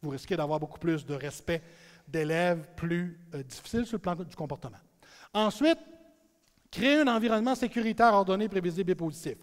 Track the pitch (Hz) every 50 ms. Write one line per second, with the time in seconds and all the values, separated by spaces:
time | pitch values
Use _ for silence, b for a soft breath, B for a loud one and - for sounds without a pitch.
0 | 156 147 135 127 - - - 160 147 147 156 151 151 - - - - 170 160 151
1 | 165 151 143 131 143 143 - - - - 170 160 b b b b b b b b
2 | b 143 143 160 151 151 160 170 175 180 175 160 147 - - - 170 170 170 175
3 | 180 175 165 - - - - 139 131 127 - - - - - 233 240 233 226 185
4 | - 180 175 170 180 147 - - 156 139 147 - - 120 110 - _ _ _ B
5 | B B B B B B B 214 214 202 - - 285 320 320 - - - - -
6 | - - _ _ _ _ _ _ _ _ _ _ _ - - 175 233 269 294 311
7 | 294 247 233 220 233 226 220 214 226 254 254 - 254 - - 233 220 226 220 -
8 | 233 233 208 196 190 185 190 202 220 208 196 190 170 180 160 190 185 180 175 170
9 | 165 160 147 - - 147 - -